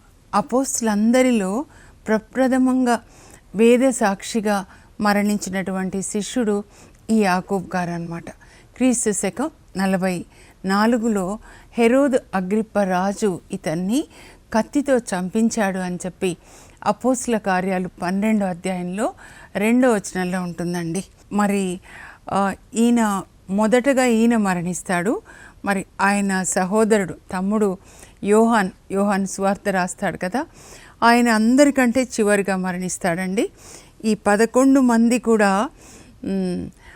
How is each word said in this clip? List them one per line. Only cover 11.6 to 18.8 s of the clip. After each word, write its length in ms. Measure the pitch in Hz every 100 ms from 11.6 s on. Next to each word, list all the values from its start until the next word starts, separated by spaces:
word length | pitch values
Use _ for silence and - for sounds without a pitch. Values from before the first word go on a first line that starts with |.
| -
హెరోదు 480 | - 233 262 277 247 -
అగ్రిప్ప 480 | 190 180 214 220 208
రాజు 580 | 196 180 196 196 214 170 -
ఇతన్ని 520 | 185 - 160 185 254 - - - - _
కత్తితో 460 | 220 220 285 277 262
చంపించాడు 800 | 240 185 180 220 226 233 196 190
అని 180 | 180 180
చెప్పి 400 | 185 - 190 165 - - - -
అపోస్తుల 520 | - 208 247 262 - 220
కార్యాలు 520 | 202 185 190 185 180 -
పన్నెండో 440 | 180 190 214 220 196
అధ్యాయంలో 680 | 175 180 185